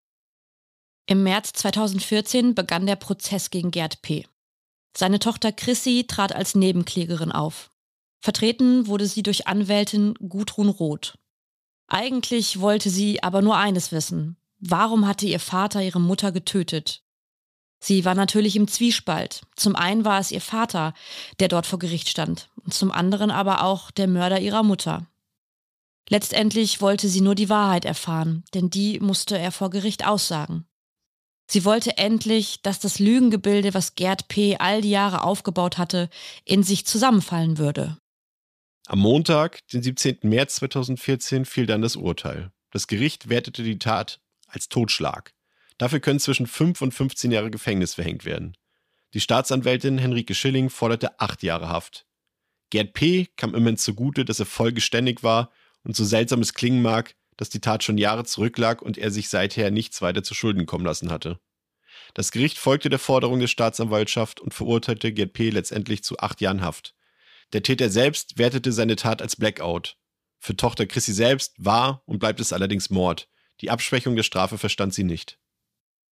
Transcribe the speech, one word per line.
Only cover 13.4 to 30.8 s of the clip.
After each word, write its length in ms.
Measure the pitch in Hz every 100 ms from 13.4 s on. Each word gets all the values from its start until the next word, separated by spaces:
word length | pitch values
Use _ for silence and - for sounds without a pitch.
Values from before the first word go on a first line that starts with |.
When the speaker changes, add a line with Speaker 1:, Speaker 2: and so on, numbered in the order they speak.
Speaker 1:
nur 160 | 202 202
eines 340 | 208 185 -
wissen. 460 | 160 - 170 156 170 _ _
Warum 480 | 180 175 220 226 202
hatte 200 | 202 202
ihr 120 | 196
Vater 440 | - 185 196 208
ihre 180 | 185 175
Mutter 320 | 175 196 202
getötet? 720 | 180 - 196 165 160 - - _ _ _ _ _ _ _ _
Sie 280 | - 196 180
war 80 |
natürlich 420 | 185 196 214 214 208
im 120 | 208
Zwiespalt. 720 | - 233 220 - 160 - - -
Zum 220 | - 208 196
einen 300 | 175 214 214
war 120 | 196
es 140 | 190
ihr 80 | 175
Vater, 540 | - 220 233 185 160 - - - - -
der 80 | 185
dort 180 | 175 170
vor 120 | 185
Gericht 300 | 175 165 -
stand, 400 | - 160 170 - -
und 80 | -
zum 180 | - 190
anderen 400 | 170 180 196 214
aber 340 | 160 196 190
auch 260 | 185 190 -
der 180 | - 190
Mörder 320 | 180 180 190
ihrer 220 | 202 208
Mutter. 440 | 220 190 160 160 170 _ _ _ _ _ _ _ _ _ -
Letztendlich 720 | 208 - - 214 214 214 -
wollte 300 | 196 202 202
sie 100 | 185
nur 140 | 190
die 160 | 202 208
Wahrheit 340 | 208 202 175
erfahren, 600 | - 160 - 160 160 160 -
denn 160 | 190 175
die 280 | 190 208 214
musste 380 | 202 190 - 202
er 140 | 175
vor 160 | - 196
Gericht 380 | 196 202 - -
aussagen. 580 | 208 - 160 147 165 165 _